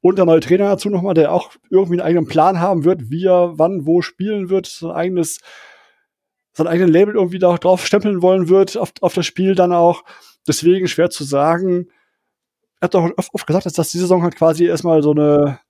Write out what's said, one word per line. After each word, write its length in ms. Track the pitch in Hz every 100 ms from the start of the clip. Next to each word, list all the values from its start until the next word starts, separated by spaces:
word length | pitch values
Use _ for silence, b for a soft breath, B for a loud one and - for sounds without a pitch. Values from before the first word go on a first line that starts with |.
Und 160 | 180 190
der 80 | 175
neue 140 | 160
Trainer 260 | - 180 202
dazu 240 | 190 208
nochmal, 240 | 196 190
der 180 | 165 156
auch 200 | 208 - _ _
irgendwie 240 | 185 185
einen 80 | 175
eigenen 260 | 160 170 156
Plan 320 | 160 165 185
haben 260 | 180 180 151
wird, 260 | 185 117
wie 140 | 156 190
er 340 | 180 175 156
wann, 260 | 165 190 143
wo 160 | 175
spielen 480 | 165 _ 196 214 180
wird, 160 | 190 185
sein 240 | - 165
eigenes, 520 | 170 180 180 160 - b b b b b b b _ _ _ _
sein 120 | - 160
eigenen 260 | 170 185
Label 220 | 160 208
irgendwie 240 | 208 185 180
da 180 | 180 175
drauf 300 | 180 185 -
stempeln 380 | 208 208 190
wollen 260 | 180 190 170
wird, 280 | 190 190 -
auf, 140 | 185 -
auf 120 | 196
das 140 | 190 170
Spiel 260 | - 190
dann 180 | 185 180
auch. 320 | 175 170 170 b b b b -
Deswegen 400 | 123 160 190 180
schwer 240 | - 175
zu 120 | -
sagen. 640 | 139 139 151 170 185 175 180 _ _ _ _ _ _ _ _ _
Er 60 | 180
hat 100 | 190
doch 160 | 165 -
oft, 140 | -
oft 140 | - -
gesagt, 220 | 170 196
dass, 60 |
dass 180 | 156 160
die 80 | 175
Saison 240 | 180 185
halt 120 | 170 -
quasi 300 | 165 160 175
erstmal 380 | 170 175 160
so 80 | 147
eine 480 | 151 147 147 147 131 _